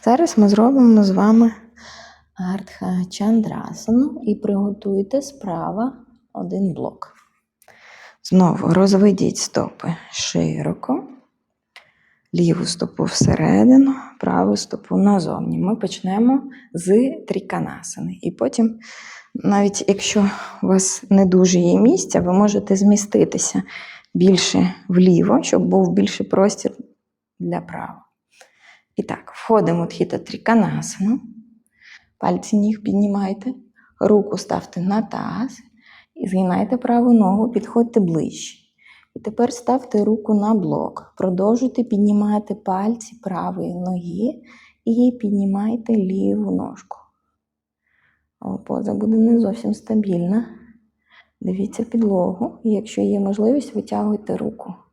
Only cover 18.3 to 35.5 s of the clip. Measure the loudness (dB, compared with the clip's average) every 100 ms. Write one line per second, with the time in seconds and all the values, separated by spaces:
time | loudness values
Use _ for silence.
18.3 | -4 -4 0 0 0 -18 -20 -20 -20 -14
19.3 | -6 0 2 2 0 -2 -2 0 0 0
20.3 | -2 -14 -6 2 2 2 -6 2 4 6
21.3 | 4 4 4 4 4 4 2 0 -2 2
22.3 | 2 2 2 0 2 4 4 2 0 2
23.3 | 0 -4 -4 -8 -12 -18 -20 _ 2 4
24.3 | 4 2 0 0 -2 -2 4 6 6 4
25.3 | 2 2 0 2 2 2 2 0 -2 -4
26.3 | 2 2 0 -8 -8 -20 _ _ _ _
27.3 | _ -8 -8 -8 -14 -14 -16 _ _ _
28.3 | _ -20 _ _ _ _ -10 -8 -8 -12
29.3 | -18 0 2 2 -2 -4 -4 -4 -4 -10
30.3 | -8 0 2 2 -2 -8 -6 -2 -2 -6
31.3 | -20 -20 _ _ _ -20 -20 _ _ -4
32.3 | -4 -2 0 0 -2 -2 0 0 0 -4
33.3 | -6 -8 -12 _ _ _ _ 4 4 2
34.3 | -6 -4 -6 -6 -6 -2 -2 -2 -6 -8
35.3 | -6 -8